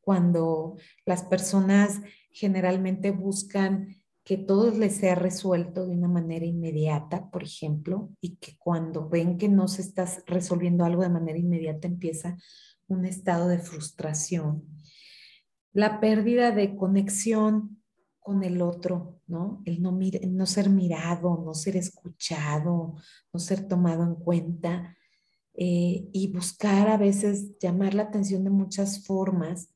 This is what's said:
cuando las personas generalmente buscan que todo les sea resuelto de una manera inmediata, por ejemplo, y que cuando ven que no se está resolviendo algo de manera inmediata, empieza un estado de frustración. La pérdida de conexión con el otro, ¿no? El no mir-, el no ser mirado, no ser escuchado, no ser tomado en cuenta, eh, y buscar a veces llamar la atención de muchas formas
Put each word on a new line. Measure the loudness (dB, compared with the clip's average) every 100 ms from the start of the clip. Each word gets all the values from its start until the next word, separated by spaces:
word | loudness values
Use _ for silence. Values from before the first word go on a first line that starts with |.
cuando | 2 4 4 4 2 0 -4 -12 -20 _ -2
las | -2
personas | 0 -2 2 2 4 6 4 0 -10 -20 _
generalmente | -4 -2 2 2 0 0 0 -2
buscan | -2 -4 -4 -4 -2 0 0 -4 -14 _ _
que | -6 -4
todo | 2 4 4
les | 4 0 2
sea | 2 2
resuelto | 0 -2 0 0 0 -4 -2
de | 0
una | 2
manera | 0 -2 -4 -4
inmediata, | -4 -2 0 0 0 -2 -8 -6
por | -10
ejemplo, | -10 -8 -4 -4 -4 -6 -8 -12
y | -12 -12
que | -20 -10
cuando | -4 -2 -4 -6 -2
ven | 0 0 0
que | 4
no | 4 4
se | -2
está | -6 -4 -6 -6 -4
resolviendo | -4 0 0 2 2
algo | 2 2
de | 2
manera | 0 -2 -2
inmediata, | 0 0 -2 -6 -6
empieza | -4 -6 -6 -8 -10 -16 -20 -20 _ _
un | -4 -2
estado | -4 0 2 2
de | 0
frustración. | -2 -12 -12 -8 -6 -4 -2 -2 -2 -4 -8 -20 -20 -20 -20 -20 -20 -20 _ _ _
La | 2 2 2
pérdida | 2 4 4 4 4
de | 2 0 0
conexión | 2 2 2 -2 0 2 4 2 -2 -14 _ _ _ _
con | -2 0
el | 0 0
otro, | 0 -2 -4 -4 -6 -18 -10
¿no? | -6 -6 -6
El | -6 -2
no | 0
mir-, | 0 -2 -2
el | -2 -2
no | 0
ser | 2 4
mirado, | 4 4 -2 -2 0 0 0 -2
no |
ser | -4 -2 -2
escuchado, | -4 -10 -20 -10 -6 -4 -2 -2 0 -2 -2 -10 -20 -20 _
no | -10
ser | -4 -4 0
tomado | 2 2 2
en | 0 0
cuenta, | 0 0 -2 -4 -4 -4 -8 -18 _ _ _ _ _
eh, | -4 0 2 2 -2 -4
y | -4 -2
buscar | -2 -6 -2 2 4 6
a | 6
veces | 4 4 0 0 -6 -4
llamar | -2 2 2
la | 2
atención | 0 -2 0 0
de | 2
muchas | 2 2 -2 -4 -4 -4
formas | -2 0 0 -2 -6 -12